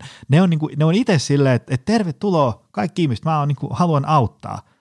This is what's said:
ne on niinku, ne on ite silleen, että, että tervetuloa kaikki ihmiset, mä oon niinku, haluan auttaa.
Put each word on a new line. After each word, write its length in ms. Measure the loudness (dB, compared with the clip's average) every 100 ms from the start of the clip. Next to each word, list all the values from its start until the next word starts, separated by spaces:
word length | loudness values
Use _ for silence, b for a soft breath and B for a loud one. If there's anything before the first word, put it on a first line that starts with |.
| B B 0
ne 140 | 2
on 80 | 2
niinku, 200 | 0 -2 0
ne 80 | 0
on 100 | 2
ite 240 | 2 0
silleen, 360 | 0 2 2 0
että, 180 | -2
että 120 | -6 -2
tervetuloa 720 | -2 -2 -4 -2 0 0 -2 _
kaikki 300 | -6 -4 -2
ihmiset, 240 | -2 -2 -2
mä 140 | -2
oon 80 | -2
niinku, 200 | -4 -4
haluan 340 | -2 0 0 2
auttaa. 540 | 2 0 -4 -14 -14 -16 _